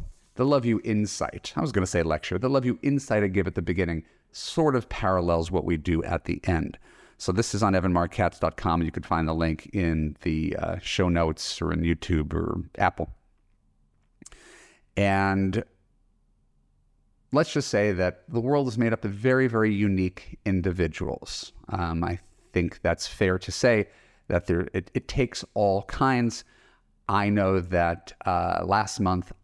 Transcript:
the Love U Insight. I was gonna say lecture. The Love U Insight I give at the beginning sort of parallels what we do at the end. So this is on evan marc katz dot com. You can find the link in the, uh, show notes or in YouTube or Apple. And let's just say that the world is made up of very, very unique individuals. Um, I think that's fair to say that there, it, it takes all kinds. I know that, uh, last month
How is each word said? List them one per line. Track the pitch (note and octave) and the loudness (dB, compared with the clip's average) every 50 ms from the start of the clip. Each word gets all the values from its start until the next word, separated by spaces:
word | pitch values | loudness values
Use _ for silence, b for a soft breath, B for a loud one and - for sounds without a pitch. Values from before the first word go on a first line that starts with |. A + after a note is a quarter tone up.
| - - - _ _ _ - | -14 -14 -14 _ _ _ -2
the | - B2+ | 0 2
Love | C#3 D3 C3+ A#2 | 2 2 2 2
U | A#2+ A2 G#2 | 2 0 0
Insight. | - A2+ A2 G#2+ G#2 G2+ - - - - - - - - - | 0 0 0 0 0 -2 -2 -6 -6 -6 -6 -10 -12 -8 -4
I | - | -4
was | - D3 | -4 0
gonna | G#2+ G2+ F2+ | 0 0 0
say | F2+ - F2+ | 0 0 0
lecture. | E2 D#2+ D#2 D#2+ - - F2+ F2+ | 0 0 0 -2 -4 -4 -4 -2
The | A#2+ B2+ | 0 0
Love | C#3 C3+ B2 | 0 2 2
U | B2 B2 - | 0 -2 0
Insight | - C#3+ C#3+ C#3 C3+ - A2+ G#2+ | 0 0 0 0 0 0 2 2
I | G#2 G2 | 2 2
give | F#2 G2+ F2+ | 2 2 0
at | F2 - | 0 -2
the | G2 | -4
beginning | E2+ F2+ F2+ F2+ F2+ E2+ E2 D#2+ - b b b b b | -2 -2 0 0 0 0 0 -4 -6 b b b b b
sort | - - - - - - D#3+ D3+ C3 | -16 -14 -10 -6 0 2 2 4 2
of | B2 G#2+ - | 2 0 -2
parallels | - - - F#2+ F#2 F#2 F2 E2+ E2+ E2 E2 E2+ | -6 -2 0 2 2 2 2 2 2 2 0 0
what | F#2 F2+ - | -2 -2 0
we | - F2 | 0 -2
do | D#2 D2 - E2 D#2+ | 0 0 0 0 0
at | - - E2+ E2 - | 0 -2 -4 -4 -4
the | - F2 - - | -4 -6 -4 -2
end. | - F2 D#2+ D2+ - - - B B B B B B B B | 0 0 0 0 -4 -8 -14 B B B B B B B B
So | - - | -4 -2
this | F2+ F#2+ A#2 - - | 0 0 0 0 0
is | G2+ | 0
on | A2 G2+ G2 | 2 4 4
evan | F#2 F2 F#2 | 4 4 4
marc | F2+ F2 F2 E2+ | 2 2 0 0
katz | - - F#2+ E2+ - - | 0 0 0 0 0 0
dot | - D#2+ - | -2 -2 -2
com. | - - F#2 E2 E2+ | -2 0 0 2 2
You | E2 D#2+ | 0 0
can | - F2+ E2 | -4 -6 -4
find | - E2+ E2 E2 D#2 | -2 0 0 0 0
the | D#2+ | 0
link | E2 E2+ D#2+ D#2 - - - | 0 0 0 0 -2 -6 -6
in | - G2+ F2+ E2 D#2+ D#2+ D#2 D2+ D2 - | -2 0 0 2 2 0 0 -2 -4 -4
the, | - E2+ D#2+ D#2 D#2+ D#2+ D#2+ | -4 -2 -2 0 -2 -2 -4
uh, | - E2 E2 E2 F2 | -4 -4 -4 -6 -6
show | - - - - F#2+ F2 | -6 -6 -2 0 2 2
notes | E2+ E2+ E2 D#2+ D#2 - - - - - | 4 2 2 0 -2 -4 -6 -8 -6 -6
or | E2 E2 | -4 -2
in | E2 D#2+ | -2 0
YouTube | E2 E2 E2 D#2+ - - E2+ D#2 D2+ D2+ | 0 0 0 -2 -2 -2 0 0 0 0
or | D#2+ E2 E2 - - F2 - - - - | -2 -4 -2 -2 -4 -6 -8 -8 -4 0
Apple. | G2 F2 - - D#2+ - - _ _ _ _ _ _ _ _ _ _ _ _ _ _ _ _ _ _ _ _ _ - B B B B B B B B B B B B B - | 0 0 0 -2 -10 -10 -10 _ _ _ _ _ _ _ _ _ _ _ _ _ _ _ _ _ _ _ _ _ -20 B B B B B B B B B B B B B -2
And | - G2+ G2 G2 G2 - G2 F#2+ G2 G2 F#2+ F#2 A2+ - _ _ _ _ _ _ _ _ _ _ _ _ _ _ _ _ _ _ _ _ _ _ _ _ _ _ _ _ _ _ _ _ - | 0 2 2 2 2 2 2 2 2 2 0 0 -2 -4 _ _ _ _ _ _ _ _ _ _ _ _ _ _ _ _ _ _ _ _ _ _ _ _ _ _ _ _ _ _ _ _ 0
let's | - C#3+ D#3 - | 2 2 2 2
just | - D3 C3 - | 0 -2 -2 2
say | - G#2 G#2 G#2 | 2 2 4 4
that | F#2+ F2 F#2 F2+ - - - - | 2 2 0 0 -2 -4 -10 -6
the | - A#2 | -4 -2
world | A#2 B2+ D3 C#3+ C#3 | 0 2 2 2 2
is | B2+ A2 | 0 0
made | A2+ A#2 A2+ | 0 0 2
up | A2+ - - | 0 0 -4
of | G#2+ | -6
very, | G2 G2+ A2+ C3 B2+ C3 C3 | -4 0 2 2 4 4 4
very | B2 A2+ A2+ A2 G#2+ | 2 4 4 4 4
unique | G#2 G2 G#2 G2+ G2 F#2 F#2 F2+ - - - - - - - | 4 2 2 2 2 2 0 0 -2 -8 -18 -18 -14 -6 -2
individuals. | G#2 F#2+ F#2 F2 F#2+ F2 F#2 F2 D#2+ D#2+ - - - C2+ - - - - - - - - - - - | 0 0 2 2 0 0 0 0 -2 -2 -4 -6 -6 -6 -8 -8 -10 -12 -12 -12 -14 -18 -18 -12 -8
Um, | - F#2 F2 E2 E2 E2 | -4 -4 -2 -2 -2 -2
I | E2+ E2+ F2 F2+ - _ _ _ _ _ | -2 -4 -4 -6 -10 _ _ _ _ _
think | - F2+ E2+ E2+ - - | 0 0 0 0 -2 -2
that's | - F2+ E2+ - - | 0 0 0 0 -4
fair | - - - G#2+ F#2+ F#2 F#2 | -8 -2 0 2 2 2 0
to | - - | -2 -6
say | - - - B2+ A#2 G#2+ G2 b b b b b b b b | -4 2 4 4 4 4 0 b b b b b b b b
that | - - F2 - | -2 -2 0 0
there, | - F2 E2+ F2+ - | 0 0 0 0 -2
it, | - F#2 F#2+ - - | -4 -6 -6 -4 -6
it | B2+ - | -6 -6
takes | - - - B2+ A#2+ - - - - - | -4 -2 -2 -2 -2 -2 -10 -12 -8 -2
all | - G#2 G2+ F#2+ G2+ G2+ | 0 2 2 2 0 -2
kinds. | - - - C3+ C3 C3 B2 A#2+ A#2 - - - b b b b b b b b b _ _ - - | -4 -2 0 0 2 2 2 0 0 -2 -6 -14 b b b b b b b b b _ _ -4 -2
I | G2+ G2+ G2+ G#2 | 0 2 2 2
know | G#2 G#2 G2 F#2+ F#2+ F#2+ | 2 4 4 2 2 0
that, | F2 F2 F2+ F2 E2+ E2+ E2+ E2 - - - - - | 0 0 0 2 2 2 0 -4 -8 -18 -14 -6 -2
uh, | F#2+ F2+ F2 F2 F2+ E2+ E2+ E2+ | 0 0 0 0 0 -2 -2 0
last | F2+ G2 G#2 G#2+ G#2 - - | 0 0 0 0 -2 -4 -2
month | G2+ F#2 F#2 F2+ F2+ - - _ | 0 0 0 0 -4 -8 -12 _